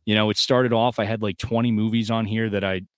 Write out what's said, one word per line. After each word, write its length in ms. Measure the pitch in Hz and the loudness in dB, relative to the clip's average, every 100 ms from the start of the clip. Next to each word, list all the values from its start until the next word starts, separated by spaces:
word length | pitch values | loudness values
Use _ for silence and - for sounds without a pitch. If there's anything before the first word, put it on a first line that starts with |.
| - | 0
you 100 | 107 | 2
know, 140 | 107 | 2
it 80 | 104 | 0
started 360 | - 127 123 | 2 2 2
off, 260 | 113 120 113 | 2 0 0
I 60 | 104 | -2
had, 160 | 110 | -2
like, 160 | 107 92 | -4 -4
twenty 340 | - 113 120 | -4 0 0
movies 380 | 107 110 117 110 | 0 0 0 0
on 160 | 113 104 | -2 -2
here 240 | 110 113 | -2 -2
that 140 | 101 | -2
I, 180 | 95 95 95 | -2 -4 -8